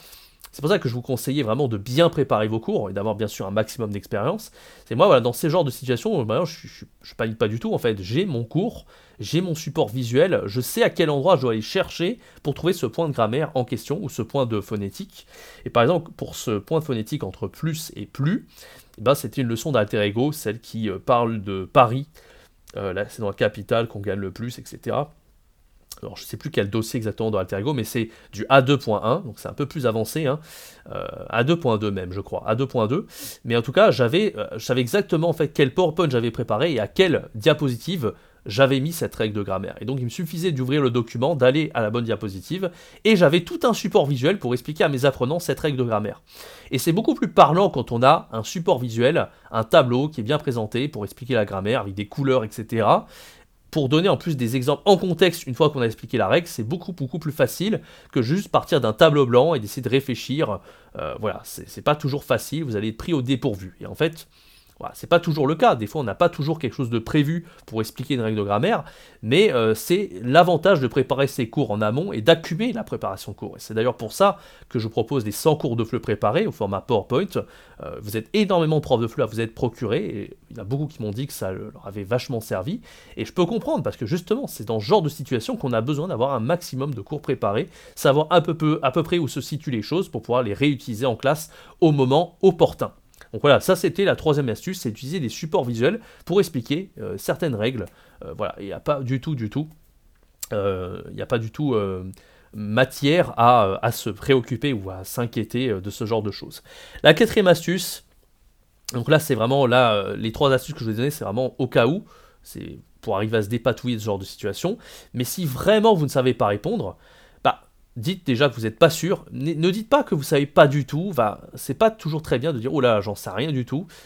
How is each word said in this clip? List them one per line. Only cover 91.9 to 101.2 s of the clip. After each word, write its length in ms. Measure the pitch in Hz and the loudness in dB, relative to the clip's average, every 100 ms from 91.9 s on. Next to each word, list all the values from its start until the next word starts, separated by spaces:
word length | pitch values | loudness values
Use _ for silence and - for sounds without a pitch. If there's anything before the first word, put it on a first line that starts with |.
moment 440 | 143 127 147 170 - | 6 4 4 2 4
opportun. 500 | 190 180 156 - 101 - _ _ - 110 | 4 6 2 2 -6 -8 _ _ -12 0
Donc 60 | |
voilà, 180 | 147 120 | 6 6
ça 160 | - 185 | 6 2
c'était 300 | 175 185 190 | 2 2 2
la 100 | 127 | 2
troisième 320 | 156 143 131 | 2 2 0
astuce, 320 | 104 175 185 | -4 -6 -6
c'est 80 | 120 | -6
d'utiliser 320 | 107 131 185 | -8 -8 -6
des 80 | 117 | -6
supports 380 | - 160 190 123 | -6 -4 -2 -2
visuels 340 | 113 131 220 - - | 0 0 0 -10 -16
pour 160 | - 190 | 0 2
expliquer, 500 | - 127 - 151 196 - | 2 -2 -4 -6 -6 -12
euh, 200 | 101 98 | -10 -6
certaines 360 | - 165 160 | -4 -2 -2
règles. 300 | 107 113 127 87 _ _ - | -2 -2 -4 -10 _ _ -18
Euh, 80 | - | -14
voilà, 200 | 82 101 - | -6 -6 -6
il 60 | |
n'y 80 | 98 | -10
a 80 | 87 | -8
pas 220 | - 143 | -4 -2
du 180 | 123 131 | -2 -4
tout, 140 | 160 | -4
du 160 | 139 107 | -6 -4
tout, 180 | 139 156 - _ _ _ _ _ - - | -6 -8 -12 _ _ _ _ _ -18 -8
euh, 480 | 104 98 92 90 95 - | -2 -2 -2 -6 -10 -12
il 60 | |
n'y 40 | 101 | -10